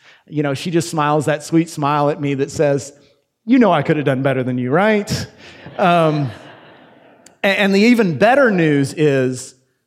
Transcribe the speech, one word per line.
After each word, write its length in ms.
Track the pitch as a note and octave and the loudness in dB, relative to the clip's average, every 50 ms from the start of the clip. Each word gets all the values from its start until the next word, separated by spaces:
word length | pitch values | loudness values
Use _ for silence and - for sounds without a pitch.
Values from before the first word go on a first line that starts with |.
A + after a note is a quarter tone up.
| _ - - _ _ | _ -20 -20 _ _
you 160 | - D#3+ D3 D3+ | -10 -6 -4 -4
know, 120 | C#3+ C3+ | -4 -4
she 180 | C3 - - D#3+ | -6 -6 -4 -2
just 160 | E3+ D#3+ - | -2 -2 -2
smiles 380 | - D#3 D3 D3 D3+ D#3 D3 | -4 -2 0 0 0 0 0
that 180 | D#3 D3 C#3+ - | -2 -4 -4 -4
sweet 240 | - E3 E3 E3+ E3 | -2 -2 -2 -2 -2
smile 420 | - D#3 D3 C#3+ D3 D3 D3 C#3+ | -6 -4 -2 -2 0 0 0 0
at 100 | D#3 - | -2 -2
me 140 | C#3+ C#3+ C#3+ | -4 -4 -4
that 160 | C3 C#3 C#3 | -4 -4 -6
says, 480 | - - D#3 C#3+ C#3 C#3 - - - _ _ _ _ _ _ _ _ _ _ | -2 -2 0 0 0 -2 -4 -8 -16 _ _ _ _ _ _ _ _ _ _
"You 140 | A3 B3+ C4 | 0 2 4
know 100 | A#3 G3 | 4 4
I 120 | F3 D3+ C3+ | 2 2 0
could 140 | - D#3+ | 0 -2
have 100 | D3+ C3+ | -2 0
done 160 | C#3+ C3+ B2+ C3+ | -2 -2 0 0
better 200 | C#3 C3 C3 B2 | -2 -2 0 -2
than 160 | B2+ B2+ B2 | -4 -4 -4
you, 140 | B2 B2 C3+ | -4 -2 0
right?" 360 | E3+ G3+ A3 G#3+ G3+ G3+ - - - - - - - - - - - - - - - | 0 2 2 0 0 -2 -4 -6 -8 -8 -10 -14 -20 -20 -20 -20 -20 -20 -16 -6 0
Um, 540 | G#3 F3 F3 E3+ E3 D#3 D3+ D3+ C#3+ A#2+ G2 - - - - - - - - - - - _ _ _ _ _ _ _ - _ _ - | 2 2 4 4 2 2 0 -2 -4 -6 -8 -12 -18 -20 -20 -20 -20 -20 -20 -20 -20 -20 _ _ _ _ _ _ _ -20 _ _ -2
a-, 20 | |
and 260 | G3+ F#3+ G3 G3+ G3 G3 | 0 0 2 2 2 4
the 60 | G3 | 4
even 400 | G#3+ A#3+ B3 A3+ A3 F3+ D#3 A#2+ | 4 4 4 4 2 0 2 2
better 320 | G3 A3+ B3+ C#4+ C#4 A#3 | 2 4 4 4 4 2
news 420 | G3+ F3 E3 D#3 D3 C#3 C#3 C3+ - | 2 2 2 2 2 0 0 -2 -2
is 600 | - D3+ D3 C#3 C3+ B2+ B2+ B2+ B2+ - - - _ _ _ _ _ _ | 0 0 2 2 2 0 -2 -4 -6 -12 -16 -20 _ _ _ _ _ _